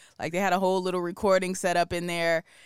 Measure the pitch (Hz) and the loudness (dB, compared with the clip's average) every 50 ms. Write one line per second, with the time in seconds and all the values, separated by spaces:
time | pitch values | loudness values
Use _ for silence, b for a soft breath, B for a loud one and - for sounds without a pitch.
0 | b b b b - 156 165 180 202 190 175 190 190 185 185 190 180 185 180 180 | b b b b -8 -4 -2 0 0 2 2 2 2 2 2 2 0 -2 -2 -2
1 | 175 170 165 - - 196 190 185 190 180 185 - - 180 175 175 170 - 180 175 | -4 -4 -6 -2 2 4 4 4 2 0 -4 -2 0 0 2 2 0 0 -2 -6
2 | 175 175 170 170 165 170 165 160 - B B B B | -4 -4 -4 -2 0 0 0 0 -2 B B B B